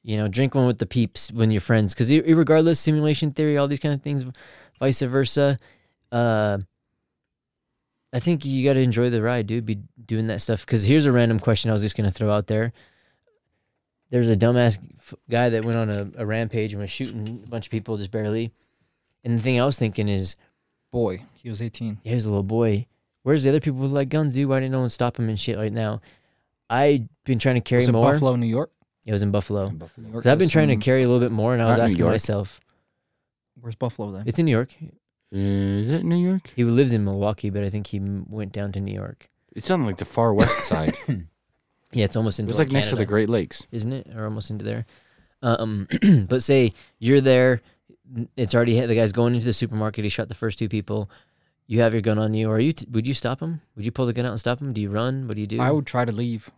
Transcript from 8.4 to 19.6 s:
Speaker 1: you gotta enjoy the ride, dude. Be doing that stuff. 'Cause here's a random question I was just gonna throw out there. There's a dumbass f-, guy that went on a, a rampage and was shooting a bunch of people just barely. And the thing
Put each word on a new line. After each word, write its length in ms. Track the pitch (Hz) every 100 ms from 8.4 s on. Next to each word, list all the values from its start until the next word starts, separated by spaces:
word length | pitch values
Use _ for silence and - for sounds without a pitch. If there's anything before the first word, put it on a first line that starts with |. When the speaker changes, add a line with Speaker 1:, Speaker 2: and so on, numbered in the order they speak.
Speaker 1:
you 200 | 139 135 135
gotta 120 | 131
enjoy 320 | 127 113 123
the 100 | 117
ride, 240 | 113 123 101
dude. 200 | 117 113
Be 120 | 104 101 -
doing 220 | 113 113 113
that 140 | 101
stuff. 240 | - 110 -
'Cause 180 | 117 101
here's 200 | 151 143
a 60 |
random 280 | 120 117 110
question 300 | - 107 113
I 40 |
was 100 | 107
just 120 | 104 -
gonna 140 | 101
throw 200 | - 107
out 160 | 104 95
there. 260 | 107 117 - _ _ _ _ _ _ _ _ _ _ _ _ _
There's 200 | 123 117
a 60 | 104
dumbass 440 | 117 123 120 101 - -
f-, 160 | - - -
guy 200 | 117 123
that 140 | 113
went 140 | 113 117
on 120 | 110
a, 180 | 104 101 -
a 80 | 107
rampage 480 | 113 110 117 107
and 80 | 101
was 80 | 101
shooting 540 | - 127 113 107 117 113
a 40 |
bunch 180 | 117 -
of 40 |
people 260 | 113 110 107
just 120 | 98
barely. 420 | 113 107 110 117 _ _ _ _ _ _ _
And 140 | 123 117
the 60 |
thing 180 | 120 123